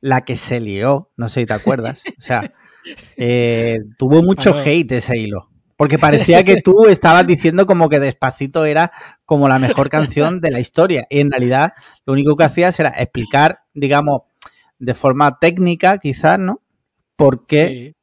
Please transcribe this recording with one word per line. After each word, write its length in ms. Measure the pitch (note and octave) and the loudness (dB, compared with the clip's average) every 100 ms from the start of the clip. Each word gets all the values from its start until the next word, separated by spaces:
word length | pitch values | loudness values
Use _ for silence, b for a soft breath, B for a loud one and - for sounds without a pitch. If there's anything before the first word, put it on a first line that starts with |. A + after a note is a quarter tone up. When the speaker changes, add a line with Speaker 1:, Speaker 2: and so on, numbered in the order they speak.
Speaker 1:
la 240 | C#3 C3 | -2 -4
que 120 | - C3 | -2 -10
se 240 | - B2 | -6 -8
lió, 500 | A2 G2 A#2+ C#3 F3+ - | -6 -4 -2 -2 -4 -12
no 120 | A#2 | -8
sé 120 | - | -6
si 60 | A#2 | -6
te 80 | |
acuerdas. 480 | G#2+ - C3 A2+ C3+ G4 - | -4 -4 -4 -6 -10 -16 -18
O 40 | |
sea, 300 | - B2 - _ B B | -6 -6 -6 _ B B
Speaker 2:
<laughs> 320 | B B - - | B B -20 -8
Speaker 1:
eh, 640 | A#2+ B2 A#2+ A#2 A#2 A2+ G#2+ A2 | -2 0 0 -2 -2 -4 -8 _
tuvo 240 | C3 D3+ | 2 2
mucho 300 | F3 F#3+ G#3+ | 2 2 0
Speaker 2:
Claro. 180 | D3 C#3+ | 0 0
Speaker 1:
hate 220 | D#3 C3+ | -2 -2
ese 260 | B2 - A#2+ | -6 -6 -6
hilo. 300 | A2 G2+ - _ _ _ | -6 -10 -14 _ _ _
Porque 220 | D3 D3 | 0 2
parecía 460 | D3+ D3 G3 E3+ | 2 2 4 4
que 120 | F#3 F#3+ | 6 2
Speaker 2:
<laughs> 60 | |
Speaker 1:
tú 240 | - F#3+ A3 | 4 6 6
estabas 400 | F#3+ F3 E3 F3 | 6 4 4 4
diciendo 400 | E3+ E3+ F3 G3 | 2 0 0 2
como 220 | F#3 D#3+ | 2 2
que 100 | D3 | 0
Despacito 680 | C#3 - C3 - C#3 D#3+ | -2 -4 -6 -6 -8 -4
era 280 | D#3 D3+ E3+ B B B | -2 0 -2 B B B
como 240 | _ D3 C#3 | _ 0 2
la 100 | C3 | 2
mejor 300 | C3 - C#3 | 0 0 0
canción 520 | D#3 D3 D3 D3+ F3+ | 0 -2 -2 -2 -2
de 100 | E3 | -4
la 80 | B2 | -4
historia. 460 | - - F#3 D#3+ A2+ | -6 0 0 0 -2
Y 100 | C#3+ | -2
en 100 | C#3+ | 0
realidad 400 | C3+ B2 C3 D#3+ - b b | 0 0 0 -2 -4 b b
lo 80 | - | -4
único 240 | C3+ C#3+ D3+ | -2 0 2
que 80 | |
hacías 340 | D#3+ D3+ F3 F3 | 2 2 -2 0
era 120 | D#3 | -4
explicar, 680 | - B2 B2+ A2+ C#3 D#3 F3+ _ | -2 -6 -6 -4 0 0 0 _
digamos, 480 | - C#3+ C#3+ D3+ C#3 _ _ B B B _ | -6 -2 0 0 -4 _ _ B B B _
de 160 | B2 | -8
forma 440 | B2 C#3 C3 D3 C3 | -2 -2 2 0 2
técnica, 580 | E3+ F3 F3+ F3 F3+ G3 | -2 0 -2 0 0 0
quizás, 400 | D3+ C3 D#3 F#3+ | -4 -2 0 0
¿no? 240 | F#3 A3+ _ _ _ _ _ _ | -2 -8 _ _ _ _ _ _
Por 300 | D3 C3 _ | 0 0 _
qué 220 | D3+ E3 | 0 0
Speaker 2:
Sí. 280 | C3 B2+ D#3+ | -4 -16 _